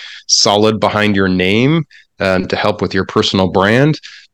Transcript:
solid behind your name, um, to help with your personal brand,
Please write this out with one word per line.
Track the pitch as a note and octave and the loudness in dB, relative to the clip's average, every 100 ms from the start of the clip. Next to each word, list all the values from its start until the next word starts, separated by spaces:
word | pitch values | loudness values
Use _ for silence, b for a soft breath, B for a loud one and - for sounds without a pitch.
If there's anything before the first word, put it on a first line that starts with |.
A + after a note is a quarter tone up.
| B B B | B B B
solid | - A2 G#2 A2 G#2+ | 0 2 2 2 2
behind | G#2 G#2+ G#2 F#2+ | 0 0 0 0
your | F#2+ | 0
name, | F#2 F#2 A2 C3+ E3 - b b - | 0 0 2 2 0 -4 b b -4
um, | G2 F#2 F2+ | -2 0 -2
to | F#2+ | -2
help | G#2+ G2+ | -2 -2
with | F#2 | -4
your | F#2+ F2+ | -4 -2
personal | A2 - G2 F#2 | -2 0 0 0
brand, | F#2+ G2 A#2+ D3 D3 B B B | 2 2 4 2 0 B B B